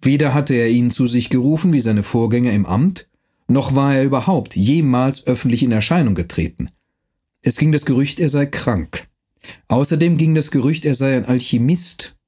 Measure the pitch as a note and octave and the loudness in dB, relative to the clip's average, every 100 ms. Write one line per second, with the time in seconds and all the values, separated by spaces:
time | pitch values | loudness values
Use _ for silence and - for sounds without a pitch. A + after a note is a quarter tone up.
0 | C3+ C#3+ D3 C3+ C#3 B2+ A#2 A#2+ A#2+ - | 0 2 2 0 0 0 2 2 2 0
1 | B2 A#2+ A#2+ B2+ B2+ D#3 F3+ D3 A2+ G#2+ | 0 0 0 0 2 2 2 2 2 0
2 | G2+ A#2+ A2+ A#2+ B2 G2+ G2 F#2+ F3 F3+ | 0 0 0 2 2 0 0 0 0 -2
3 | - _ _ _ - C3 C3+ C3+ C#3 C3+ | -12 _ _ _ -2 0 0 0 2 2
4 | C3+ C3+ A2+ F3 G#2+ - G2+ D#3+ D3 B2 | 0 0 0 -2 -2 -2 0 2 2 2
5 | C3 C#3 - B2 B2+ A#2 B2+ A2 - E3+ | 0 -2 -4 -2 0 0 2 0 0 0
6 | C3 F#2 E2+ - D#2 - B1+ - _ _ | 2 0 -4 -4 -6 -6 -12 -12 _ _
7 | _ _ _ _ - - D#3 D3+ - B2+ | _ _ _ _ -4 0 0 2 0 0
8 | C#3+ - D#3+ C#3+ C#3+ - - G#2 D#2 - | 0 -2 -2 0 -2 -2 -2 -2 -4 -10
9 | - _ _ _ - - - A#2+ C#3+ D#3 | -14 _ _ _ -20 -20 -4 -2 0 0
10 | E3+ E3 D#3+ D#3 D3+ C#3+ B2+ D#3+ D3 B2+ | 2 2 2 0 0 0 0 0 -2 -2
11 | C3+ C3 A2+ B2+ - B2 B2 F3 - - | 0 0 0 -2 0 0 0 0 -4 -8
12 | - - | -12 -16